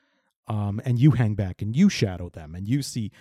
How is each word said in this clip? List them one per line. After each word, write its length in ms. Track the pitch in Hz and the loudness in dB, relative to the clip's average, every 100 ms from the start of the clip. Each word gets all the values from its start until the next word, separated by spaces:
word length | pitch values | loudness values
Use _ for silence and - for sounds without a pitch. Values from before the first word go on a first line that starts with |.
| _ _ _ _ - | _ _ _ _ -6
um, 340 | 107 101 104 127 | -2 -2 -2 0
and 120 | 120 | 4
you 120 | 151 | 6
hang 240 | 123 110 | 6 2
back 260 | 104 95 - | 0 -4 -4
and 160 | 104 123 | -4 2
you 140 | 196 | 2
shadow 380 | - 104 90 87 | 4 -2 -2 -10
them 240 | 90 76 | -12 -14
and 120 | 87 101 | -10 -4
you 160 | 143 | -2
see 280 | - 123 104 - | -4 -6 -8 -10